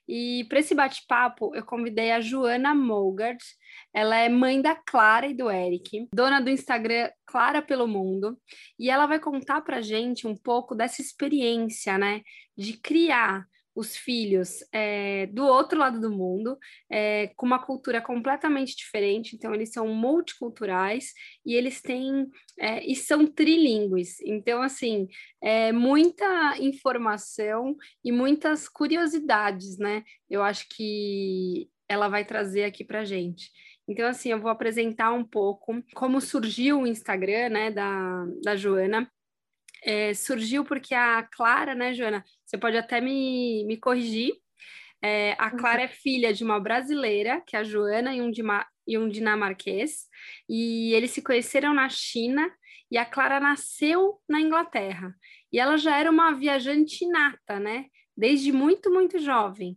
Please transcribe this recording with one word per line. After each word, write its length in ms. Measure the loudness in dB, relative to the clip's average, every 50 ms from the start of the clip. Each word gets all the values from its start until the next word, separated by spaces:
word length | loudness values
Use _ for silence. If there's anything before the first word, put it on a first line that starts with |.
| _ -10
E 380 | -8 -6 -4 -4 -4 -4 -4 0
pra 120 | 2 2
esse 140 | 2 2 2
bate-papo, 800 | 2 2 2 0 -6 -4 -2 0 2 2 0 0 -4 -6 -6 -6
eu 80 | -6 -8
convidei 480 | -8 -6 -6 -4 -4 -2 -2 0 2
a 80 | 0 0
Joana 560 | 0 -2 -2 0 0 0 0 2 2 2 2
Mogart. 640 | 2 2 2 2 2 2 0 0 -2 -4 -4 -6 -8 -14 -20 -20 _ _ -20 -20 -20 -20 _ _
Ela 240 | 0 2 2 4
é 140 | 4 4 4
mãe 320 | 4 4 4 4 4 4 2
da 120 | 2 0
Clara 520 | 0 -4 0 4 6 6 8 6 6 4
e 80 | 0 -4
do 160 | -2 -2 -2
Eric, 580 | 0 0 0 0 -2 -4 -6 -8 -10 -10 -8 -6
dona 300 | 0 2 4 4 4 2
do 80 | 2 2
Instagram 640 | 0 -2 0 -2 -4 -2 0 -2 0 0 -2 -4 -6 _ _
Clara 340 | -6 0 2 2 2 2 0
Pelo 260 | 0 0 0 0 0
Mundo. 540 | 0 0 -2 -2 -2 -2 -2 -4 -6 -6 -8 _ _ -20 -20 -20 -20 _ -6
E 100 | -2 0
ela 160 | 2 4 4
vai 160 | 2 2 0
contar 400 | -2 -2 -4 -4 -4 -2 -2 -2
pra 220 | -2 -4 -4 -4 -4
gente 440 | -4 -4 -2 -2 -2 -4 -4 -4
um 80 | -6 -8
pouco 400 | -6 -2 0 0 0 0 -4 -4
dessa 280 | -2 -2 -4 -4 -6 -10
experiência, 960 | -12 -6 -6 -2 0 0 2 2 2 0 0 -2 -4 -6 -6 -4 -2 0 0
né, 240 | 0 0 -2 -4 -8 -14 -20 -20 -20 _ _
de 220 | -10 -10 -10 -10 -10
criar 680 | -6 0 2 4 4 4 4 2 2 2 0 -2 -6 -12 _ _ _ _ _
os 180 | -8 -8 -8 -10
filhos, 680 | -10 -6 -4 -2 -2 0 2 2 2 2 0 -6 -14 -16 -8 -4
é, 540 | -4 -2 -2 -2 -4 -4 -4 -4 -4 -4
do 180 | -6 -4 0 4
outro 340 | 6 6 6 4 2 2 2
lado 220 | 2 2 0 -2
do 100 | -4 -4
mundo, 480 | -2 -2 -2 -2 -2 -2 -4 -4 -6 -8 -12 -20 -20 -20 _ _
é, 360 | -4 -2 -2 0 0 0 -2 -4 -6
com 80 | -4 0
uma 140 | 0 0 0
cultura 420 | 0 -4 -8 -6 -4 -2 -2 -2
completamente 760 | -2 -4 -6 -4 -2 -2 -2 0 0 0 0 0 -2 -4 -8
diferente. 600 | -12 -14 -8 -4 -2 0 0 0 -2 -4 -8 -14
Então, 180 | -12 -8 -6 -4
eles 160 | -4 -4 -6
são 160 | -4 -4 -4 -2
multiculturais 1200 | -2 0 0 2 2 2 0 -2 -8 -10 -10 -10 -8 -8 -6 -2 0 0 0 0 -2 -4 -6 -10 -16 -18 -20 -20 -20 _ _
e 100 | -2 0
eles 280 | 0 0 0 -4 -8 -8
têm, 440 | -6 -6 -4 -4 -2 -2 -2 -2 -4 -8 -16 _ -20 _ -6
é, 240 | -4 -4 -4 -4 -4 -4
e 60 | -4
são 300 | -4 0 0 4 4 4
trilíngues. 920 | 4 4 4 4 6 6 6 6 6 4 2 2 2 0 0 -2 -4 -8 -10 -6
Então, 400 | -6 -6 -4 -2 -2 0 0 0
assim, 440 | -2 -4 -4 -2 -2 0 0 -2 -4 -8 -16 -20 -20 _ _ -2
é 300 | 0 2 2 4 2 2
muita 840 | 4 4 6 6 6 6 6 4 2 0 0 2 4 2 2 2 0
informação 1160 | 0 -2 -2 0 -2 -2 0 0 0 0 -2 -2 -6 -12 -8 -6 -4 -2 -2 -2 -2 -4 -6 -6 -8 -18 _ _ _
e 80 | 0
muitas 560 | 2 2 4 4 2 2 2 0 0 0 -4
curiosidades, 1080 | -10 -4 -2 0 0 2 2 2 0 0 -2 2 2 2 2 2 0 -2 -4 -8 -12 -8
né? 260 | -6 -4 -4 -4 -4 -6 -10 -20 _ _ _
Eu 140 | -2 0 0
acho 240 | 0 -2 -4 -8 -14
que 960 | -12 -8 -6 -6 -4 -4 -4 -4 -4 -4 -4 -4 -2 -2 -4 -4 -4 -6 -8 -10 _ _ _
ela 220 | _ -2 -2 0 0
vai 160 | -2 -2 -4
trazer 400 | -4 -4 -6 -6 -4 -2 -2 -2
aqui 180 | -2 -4 -8 -12
pra 220 | -8 -8 -6 -6
gente. 460 | -6 -6 -6 -6 -6 -8 -10 -14 -20 _ _ -20 -20 -20 _ _
Então, 220 | -10 -6 -2 -2 -2
assim, 220 | -2 -4 -4 -4
eu 100 | -4 -2
vou 100 | -2 -2
apresentar 600 | -4 -2 -2 -4 -2 0 -2 -2 0 2 2 2 2
um 100 | 2 -2
pouco 640 | -2 -2 0 0 0 -2 -4 -6 -8 -8 -8 -8 -12 -8
como 240 | -4 0 0 2 0
surgiu 640 | 0 -2 -4 -2 -2 -2 -2 0 2 2 2 2
o 60 | 2
Instagram, 640 | 0 -2 -4 -4 -4 -4 -2 0 -2 0 0 0 0
né, 200 | 0 -2 -2 -2
da, 540 | -2 -4 -4 -2 -2 -4 -4 -4 -4 -6 -6 -8 -8 -6 -4
da 140 | -2 -2
Joana. 520 | 0 0 0 2 2 2 2 0 0 -2 -4 _ _ _ _ _ _ _ _ _ _ _ -20 -20 -10 -6
É, 300 | -4 -2 0 0 -2 -2
surgiu 500 | -4 -4 -4 -4 -4 -2 -2 -2 -2 -2
porque 300 | -2 -4 -6 -4 -2 0
a 280 | 2 2 4 2 2 0
Clara, 520 | -4 -6 0 2 2 4 2 2 -2 -2
né, 200 | -2 -2 -4 -2
Joana? 300 | -2 -2 -2 -2 -4 -6 _ _ _ _
Você 140 | -10 -8 -2
pode 180 | -2 0 0
até 240 | 0 0 0 -2 -2
me, 640 | -2 0 -2 -2 -2 -2 -2 -2 -2 -2 -2 -2 -2
me 100 | -4 -4
corrigir. 580 | -2 0 0 0 0 0 -2 -2 -2 -2 -2 -4 -6 _ _ _ _ -20 -20 -20 -20 -20 -20 _ _
É, 360 | -4 -2 0 0 0 0 0 0
a 120 | -2 -2
Clara 320 | -2 -2 0 2 2 2 0
é 60 | -2
filha 440 | -6 -6 -4 -2 0 2 2 2 0
de 100 | 0 0
uma 160 | 0 0 -2
brasileira, 840 | 0 0 -2 -2 0 -2 -2 -2 0 0 0 0 0 -2 -2 -4 -6
que 80 | -6 -6
é 60 | -6
a 40 | -6
Joana, 500 | -4 -2 -2 -2 0 0 -2 -2 -2 -2
e 60 | -2
um 100 | -2 -4
dima-, 360 | -4 -4 -2 -2 -2 -2 -2 -6 _ _ _
e 120 | -4 -4 -2
um 100 | -2 -2
dinamarquês. 1000 | -4 -2 0 0 0 0 0 -4 -4 -6 -8 -6 -4 -2 -4 -4 -6 -10 -14 -18 _ -20 -20 -20 -20 -20 _ -6
E 440 | -4 -4 -2 -2 -2 -2 0 2 2
eles 180 | 2 2 0 -4
se 100 | -6 -2
conheceram 520 | 0 0 0 0 0 0 0 2 4 2
na 140 | 2 2 0
China, 600 | -2 -6 -8 -6 -4 -2 -2 0 2 2 0 0 -2 _ _ -20 -20 -20 _ _
e 80 | -2 -2
a 60 | -2
Clara 340 | -2 0 0 2 2 2 2
nasceu 800 | 2 2 2 0 -2 -10 -6 -2 0 2 4 4 4 2 0 -4 _ -2
na 120 | 0 2
Inglaterra. 760 | 2 2 2 2 0 0 -2 -4 -4 -4 -6 -8 -10 -12 -12 -16 _ -20 -20 -20 _ _ 0
E 60 | 2
ela 160 | 4 4 4
já 200 | 4 4 4 4
era 140 | 4 4 6
uma 220 | 6 6 6 6 4
viajante 760 | 2 0 0 0 0 0 0 2 2 2 2 2 -4 -2
nata, 540 | 0 2 2 2 2 0 -4 _ -8 -6 -4
né? 260 | -4 -4 -4 -6 -8 -12 _ _ _ _ _
Desde 340 | 0 4 4 4 4 4 2
muito, 400 | 2 4 4 4 4 4 4 2
muito 280 | 4 4 4 4 2 -2
jovem. 580 | -2 0 2 2 2 0 -4 -8 -10 -10 -10